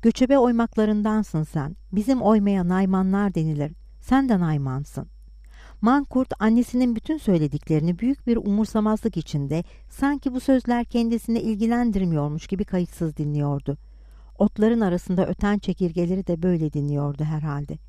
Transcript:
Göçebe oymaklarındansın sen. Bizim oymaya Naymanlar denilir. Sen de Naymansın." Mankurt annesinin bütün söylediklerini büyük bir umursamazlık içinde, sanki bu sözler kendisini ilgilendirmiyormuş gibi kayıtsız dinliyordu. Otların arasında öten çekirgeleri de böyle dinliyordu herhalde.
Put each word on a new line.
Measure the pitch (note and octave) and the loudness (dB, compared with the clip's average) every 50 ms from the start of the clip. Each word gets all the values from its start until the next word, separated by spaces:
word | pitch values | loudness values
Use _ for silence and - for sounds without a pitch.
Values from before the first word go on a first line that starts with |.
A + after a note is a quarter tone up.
| - | 4
Göçebe | A3+ A3 - B3+ B3 C#4 C#4 | 2 4 4 4 4 6 6
oymaklarındansın | A#3+ B3 A#3+ A#3 A#3 A3+ - - G#3+ G#3+ G#3+ G#3 G#3 A3 G#3+ A3 G#3 - - D#3 D#3 | 6 4 4 2 0 0 0 0 2 2 2 0 0 0 0 0 -2 0 -2 -4 -4
sen. | - - D#3+ C3+ D3 F3 - - - - | -2 -4 -4 -4 -4 -8 -12 -14 -4 -4
Bizim | G3 G#3 A#3 C4+ B3+ - | -2 0 0 0 2 4
oymaya | G3+ A3 G#3+ G3+ G3+ G3+ F#3+ F3+ F3 | 4 4 4 4 2 2 2 0 0
Naymanlar | F#3 F#3 G3 F#3+ F#3+ F#3+ F#3+ F#3 F#3+ G3 G#3 G3+ F3 | 2 2 2 2 2 2 2 2 2 0 0 0 0
denilir. | E3+ D#3+ D#3+ D#3 D3 C#3+ D3 D#3+ - - - - - | 0 0 0 0 -2 -4 -4 -6 -12 -20 -20 -20 -20
Sen | - - B3+ C4+ C#4 B3+ | -2 2 2 2 4 2
de | A3+ F#3 | 2 2
Naymansın." | F3 D#3+ D#3 D3 C#3 C3+ C3 C3+ C#3+ - - - D#3+ - - - - - - - - - - - - - - - | 2 0 0 0 -2 -2 -4 -6 -8 -8 -10 -12 -12 -12 -16 -20 -20 -20 -20 -20 -20 -20 -20 -20 -20 -20 -10 -2
Mankurt | - A3 C4 C#4+ C#4 - - B3+ C4 - - - | 0 2 2 2 0 0 -2 -2 -2 -2 -4 -2
annesinin | G3+ A3 A3+ A#3+ B3 - - B3 B3+ B3 A#3 | 2 2 4 2 2 0 0 0 0 0 0
bütün | A3 - - D#4 D4+ | -4 -4 -4 -6 -4
söylediklerini | - A3+ F#3+ E3+ D3+ C#3+ C3+ D3 - - D#3+ D3+ D3+ E3+ F3+ E3+ | 0 2 2 2 2 0 -2 -6 -2 0 0 2 2 0 -2 0
büyük | A3+ B3 C#4 - - | -2 -2 -2 -2 -2
bir | - A#3 | -2 -2
umursamazlık | A3+ - G#3 G3+ G#3 A3 - - A3 G#3+ G#3+ G#3+ G#3+ - A3 - | 0 0 0 0 0 0 0 0 0 0 0 0 0 -2 -4 -4
içinde, | E3+ D#3 - - D3 C#3+ C#3 D3+ E3 F3 - - - - - | -4 -6 -4 -4 -4 -4 -2 -2 -4 -4 -6 -12 -20 -20 -20
sanki | - - - C#4 D4 C4+ - C4+ B3 | -6 -2 0 0 0 -2 -4 -4 -6
bu | B3+ | -4
sözler | - - C4+ B3+ - - A#3+ A#3+ A#3 | 0 2 2 2 2 0 -2 -2 -2
kendisini | - - A#3+ A#3 A3+ A#3 A3+ - - A3+ A#3 | -2 -2 -2 0 0 -2 -2 -2 -2 -2 -2
ilgilendirmiyormuş | - A3 A3 G3 A3 A3+ A#3 A#3+ B3 A#3 G3+ G3 F#3 F3+ D#3+ D3+ C#3+ D3 D3 D#3+ - | -2 -2 -2 0 0 0 2 2 0 0 0 0 0 0 0 0 -2 -2 -4 -6 -6
gibi | - - F#3 G#3 | -6 -4 -4 -4
kayıtsız | - - F#3 F3+ - - - E3+ D#3+ D3+ | -2 -2 -2 -2 -4 -4 -6 -6 -6 -4
dinliyordu. | - D3+ D3 D3 D3 C#3+ C#3+ C#3+ C#3 - - C#3+ - - - - - - - - - - - - - | -4 -4 -2 -2 -2 0 0 -2 -4 -4 -6 -8 -8 -10 -20 -20 -20 -20 -20 -20 -20 -20 -20 -2 0
Otların | F#3+ G#3+ - - G#3+ A3+ A#3 A#3 | 0 0 2 2 2 2 4 2
arasında | A3 F#3 F3 F3+ - - F#3 F3+ F#3+ | 2 0 0 -2 -2 -2 0 0 2
öten | - F#3 - - G3+ G#3 G#3 | 0 0 -2 0 0 0 0
çekirgeleri | - - F3+ - F#3+ F3 D#3+ F3+ F3 E3+ F#3 F#3+ F#3 | -2 -4 -2 -2 -2 -2 0 -2 -2 0 -2 -4 -2
de | - F3 D#3+ E3+ | -4 -4 -2 0
böyle | F#3 F3+ E3 D#3 D3+ - | 0 0 2 0 -2 -2
dinliyordu | D3+ C#3+ C#3+ C#3+ C#3+ C#3+ D3 C#3+ C#3 D3+ | -2 -2 -2 -2 -2 -2 -4 -4 -4 -4
herhalde. | D3+ D#3 D3+ D3 D#3 C#3+ C#3+ C#3+ - D#3 D#3 - | -4 -4 -4 -4 -4 -6 -6 -8 -8 -12 -14 -14